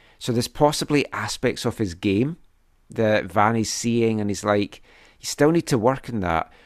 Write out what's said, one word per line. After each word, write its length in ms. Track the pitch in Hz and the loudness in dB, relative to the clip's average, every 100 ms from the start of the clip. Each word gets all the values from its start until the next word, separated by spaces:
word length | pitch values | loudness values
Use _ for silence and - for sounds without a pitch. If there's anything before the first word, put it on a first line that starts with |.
| _ - | _ -12
So 140 | - | -4
there's 160 | 117 120 | -2 -2
possibly 600 | - 147 151 151 147 - | 2 2 2 0 0 0
aspects 520 | 104 107 - 127 - 123 | -6 -8 -4 -4 -2 -6
of 120 | - | -4
his 160 | 104 | -6
game 440 | 90 104 98 135 165 - _ _ _ - | -2 0 2 0 -4 -16 _ _ _ -12
that 360 | 113 110 107 92 | -2 2 2 0
Vanny's 460 | 98 104 113 104 | 2 2 2 -2
seeing, 480 | - 117 117 113 110 | -4 -2 0 2 0
and 100 | 104 | -2
he's 140 | 98 | -2
like, 380 | 104 104 104 - - - - _ | 0 0 0 -8 -20 -20 -20 _
"You 60 | - | -8
still 260 | - 147 | 2 2
need 160 | 165 - | 2 0
to 100 | 135 | 2
work 320 | 110 135 - | 2 0 -4
on 100 | 117 | -4
that." 320 | 90 82 - - | -2 -2 -4 -12